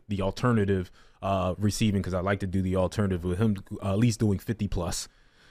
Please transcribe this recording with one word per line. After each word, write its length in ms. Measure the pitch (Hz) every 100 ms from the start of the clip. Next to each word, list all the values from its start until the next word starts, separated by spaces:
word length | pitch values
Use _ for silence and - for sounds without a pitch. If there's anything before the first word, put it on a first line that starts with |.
| -
the 120 | 98
alternative, 720 | 98 - 127 113 98 95 90 - - _
uh, 340 | 95 95 92 90
receiving, 440 | 104 - 110 98
'cause 120 | 90
I 60 | 90
like 220 | 95 101
to 60 | 98
do 140 | 95
the 140 | 92 92
alternative 480 | 90 - 101 90
with 140 | 90 90
him, 180 | 113 98 - 104
uh, 120 | 98
at 40 | 98
least 220 | 120 107
doing 180 | 107 95
fifty 280 | - 113 101
plus. 400 | - 85 - - _ _ _ -